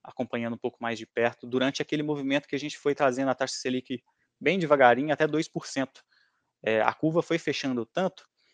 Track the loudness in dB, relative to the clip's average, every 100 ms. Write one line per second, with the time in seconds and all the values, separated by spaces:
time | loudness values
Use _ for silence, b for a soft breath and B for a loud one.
0 | -18 -10 -6 -4 -6 -6 -8 -6 -8 -8
1 | -8 0 0 0 -4 0 0 -2 -4 -4
2 | -2 -4 0 -2 -2 -8 -8 -4 -2 2
3 | 0 2 -2 -2 -4 -6 -4 -4 -6 -10
4 | _ _ _ -6 -2 0 2 6 8 6
5 | 2 0 0 0 -4 -8 -8 -6 -6 -8
6 | _ _ _ _ _ _ 0 2 2 2
7 | 0 0 0 -2 -2 -4 -2 -4 -4 -2
8 | -4 -4 -20 _ _